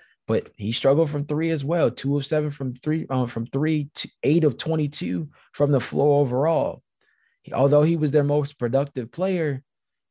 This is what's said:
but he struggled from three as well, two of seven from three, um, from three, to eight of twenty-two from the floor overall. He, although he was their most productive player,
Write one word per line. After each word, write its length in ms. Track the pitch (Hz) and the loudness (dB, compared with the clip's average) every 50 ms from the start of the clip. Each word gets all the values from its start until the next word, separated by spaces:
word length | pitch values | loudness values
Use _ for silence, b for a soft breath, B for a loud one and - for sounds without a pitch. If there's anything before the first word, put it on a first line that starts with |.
| b b b b _ - | b b b b _ -2
but 220 | 113 - - - _ | -2 -2 -2 -4 _
he 140 | - 104 107 | -8 -6 -4
struggled 400 | 117 - - 135 143 156 165 143 | -2 0 2 2 4 4 2 0
from 140 | 151 143 143 | -2 -4 -4
three 260 | 147 151 151 165 165 | -4 -4 -2 -2 -2
as 140 | 165 147 135 | -2 -2 -2
well, 260 | 143 170 170 147 117 | -2 0 2 2 0
two 260 | - - - 139 143 | 0 -2 -4 -2 -2
of 100 | 143 135 | -2 -2
seven 240 | - 156 151 151 147 | -2 -2 -2 -2 -2
from 220 | 143 - 135 131 | -6 -6 -8 -8
three, 340 | 123 - - 151 156 160 - - | -8 -6 -4 -2 -2 -2 -2 -2
um, 180 | 135 127 123 | -2 -2 -2
from 200 | 120 - 117 113 | -2 -4 -6 -8
three, 420 | - - 139 156 156 160 151 143 143 - | -4 -4 -2 0 0 0 -2 -2 -6 -10
to 140 | - - - _ _ | -12 -12 -12 _ _
eight 220 | - 135 156 170 156 | 2 2 4 4 4
of 140 | 143 113 - | 2 0 0
twenty-two 680 | - 160 160 156 151 143 - - 180 175 185 175 156 147 b b b b | -4 -2 -2 -2 -2 -4 -4 -6 -6 -4 -4 -4 -6 -8 b b b b
from 200 | b - 147 143 | b 0 2 2
the 80 | 143 127 | 2 2
floor 400 | - - 147 147 139 147 143 143 | 0 0 -2 0 2 4 4 4
overall. 600 | 143 123 123 127 147 165 165 139 123 87 - - _ _ _ _ _ _ _ _ _ _ _ _ | 2 0 0 0 0 0 0 0 0 -2 -6 -10 _ _ _ _ _ _ _ _ _ _ _ _
He, 100 | - - | -14 -6
although 300 | - 113 139 139 143 147 | -2 2 2 4 6 6
he 140 | 151 165 170 | 4 4 2
was 140 | 156 156 143 | 2 0 2
their 120 | 139 151 | 2 2
most 360 | 143 143 143 151 147 143 - - | 2 2 2 0 0 -2 -6 -6
productive 520 | 123 117 123 135 147 143 - 131 113 110 | -4 0 0 0 -2 -2 -6 -8 -10 -8
player, 520 | - 170 185 196 190 175 160 147 135 127 - _ _ _ _ _ _ _ _ _ | -6 -4 -4 -2 -2 -2 -2 -2 -4 -6 -10 _ _ _ _ _ _ _ _ _